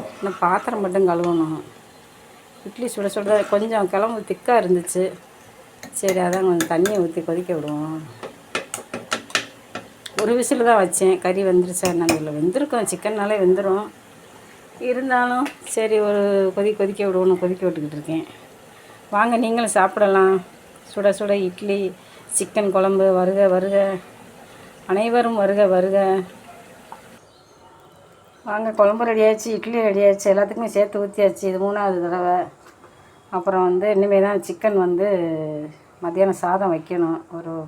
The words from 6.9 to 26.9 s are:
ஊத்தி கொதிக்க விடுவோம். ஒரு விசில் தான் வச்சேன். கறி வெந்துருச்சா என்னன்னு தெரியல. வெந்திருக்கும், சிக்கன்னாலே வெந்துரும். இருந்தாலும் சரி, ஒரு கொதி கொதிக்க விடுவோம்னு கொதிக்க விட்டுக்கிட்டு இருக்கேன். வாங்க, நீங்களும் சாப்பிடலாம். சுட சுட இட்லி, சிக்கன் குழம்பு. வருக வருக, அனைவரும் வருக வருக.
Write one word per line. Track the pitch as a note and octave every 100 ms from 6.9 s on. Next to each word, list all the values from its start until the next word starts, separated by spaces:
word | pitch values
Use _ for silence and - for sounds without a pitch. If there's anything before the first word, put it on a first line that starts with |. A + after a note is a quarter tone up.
| G#3
ஊத்தி | E3+ F3 E3
கொதிக்க | E3+ F3+ D#3+
விடுவோம். | D3 D3 D#3 D#3+ D3 - - - - - - - - - - - - - - - - - - - - -
ஒரு | G#3+ A#3+
விசில் | A#3 B3 A#3
தான் | A3
வச்சேன். | F3+ - F#3+ F#3
கறி | F3+ F#3+ F#3+
வெந்துருச்சா | F3+ F3+ F3+ F3+
என்னன்னு | E3+ E3 D#3
தெரியல. | D3+ D3+
வெந்திருக்கும், | E3+ B3+ C#4+ A#3+ G3
சிக்கன்னாலே | F3 G#3+ G#3+ G3+ G#3+
வெந்துரும். | F#3 F#3 G3 G3 G#3+ - - - - - - - - - B3
இருந்தாலும் | B3 C4+ B3 B3 B3 C#4 - - A3+
சரி, | A3 G#3+ G#3
ஒரு | G#3 G3+ G3 F#3+ F#3
கொதி | G#3 G#3
கொதிக்க | G3 G3+ G3+
விடுவோம்னு | F#3 F#3+ F3+ F3+
கொதிக்க | F#3 F#3
விட்டுக்கிட்டு | D#3+ D3 D3
இருக்கேன். | D3+ D#3+ - - - - - - - - - G3+
வாங்க, | A3+ A#3 A3+
நீங்களும் | A#3 A3 G#3
சாப்பிடலாம். | F#3+ G#3+ G3+ F#3+ F#3+ F#3+ F3+ - - - -
சுட | G#3 G3 G3
சுட | G#3 G3+ F#3
இட்லி, | F3+ G#3 G3+ F#3 F3+ - - - -
சிக்கன் | F#3+ G#3+ G3+
குழம்பு. | F#3+ F#3+ F#3+ F#3+ F#3
வருக | F3+ G3 G3
வருக, | F#3 F#3+ G3 G3 F#3 - - - - - - - - -
அனைவரும் | F#3+ A#3 A#3+ A#3 A3
வருக | G3 G3+ G3
வருக. | F#3 F#3 G3 G3 F#3+ F3+ - - - - - -